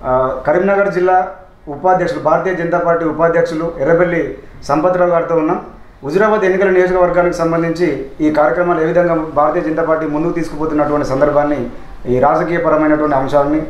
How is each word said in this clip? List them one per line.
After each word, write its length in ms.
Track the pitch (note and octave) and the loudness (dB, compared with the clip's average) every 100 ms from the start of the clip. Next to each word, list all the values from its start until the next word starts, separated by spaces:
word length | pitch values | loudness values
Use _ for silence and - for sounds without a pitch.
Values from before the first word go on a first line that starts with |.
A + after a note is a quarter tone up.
ఆ, 380 | C3 B2+ C3 - - | -2 0 0 -2 0
కరీంనగర్ 460 | E3+ G3 G3+ G3 | 0 2 2 0
జిల్లా 340 | F3 F3+ F#3 F#3 - - - - | 0 2 2 0 -8 -20 -20 -14
ఉపాధ్యక్షులు, 520 | C#3 F#3 F3+ E3+ D3+ | -2 0 2 0 -2
భారతీయ 360 | - E3+ F#3 F3 | 0 0 0 -4
జనతా 240 | E3+ F3 | -2 0
పార్టీ 260 | E3+ E3 D#3+ | 0 0 0
ఉపాధ్యక్షులు 680 | D3+ E3 E3 E3 D#3+ E3+ C#3 | 0 2 2 0 -2 -6 -2
ఎర్రబెల్లి 580 | C3+ E3 F3 E3 C#3+ - - - | 2 2 2 0 -4 -8 -16 -12
సంపత్రావు 480 | - D3 F3+ F3+ F3 | -4 0 2 2 2
గారితో 240 | E3+ E3 E3 | 2 0 0
ఉన్నాం. 260 | D#3 F#3 - - - - | 0 -2 -6 -18 -20 -14
హుజురాబాద్ 400 | C#3 F3 G#3+ G#3+ | -2 0 2 2
ఎన్నికల 260 | F#3+ F#3+ G3 | 2 2 2
నియోజకవర్గానికి 680 | F#3 F3+ F#3 F3 F3 F3 E3 | 4 2 2 2 2 0 0
సంబంధించి 680 | E3 E3 E3 E3 F3 C#3 - - | 0 0 -2 0 -2 -2 -6 -2
ఈ 100 | D3+ | 0
కార్యక్రమాలు 500 | D3+ D3+ F3 F3 D#3+ | 2 2 2 0 0
ఏ 40 | D#3+ | 0
విధంగా 300 | E3+ F3 D#3+ | 2 2 0
భారతీయ 460 | D#3 D3 D#3 F3 | -2 0 0 0
జనతా 220 | D#3 D#3+ | -2 -2
పార్టీ 220 | D#3+ D#3+ D#3 | 0 0 -2
ముందుకు 260 | D3 E3+ | -2 -2
తీసుకుపోతున్నటువంటి 760 | E3 D3+ D3 D#3 D3+ D3 D3 C3+ | -2 -4 -4 -2 -2 0 0 -2
సందర్భాన్ని, 640 | C3+ D3 D3 D3 C#3+ - - - - B2+ | 0 2 2 0 -2 -6 -10 -14 -10 -2
ఈ 120 | B2 | 2
రాజకీయపరమైనటువంటి 960 | C#3+ E3 E3+ E3+ E3 D#3 D#3 D3+ D3+ C3+ | 2 2 -2 -2 0 2 2 2 0 0
అంశాలని, 460 | C3+ C#3+ C#3+ D#3 | 0 0 2 0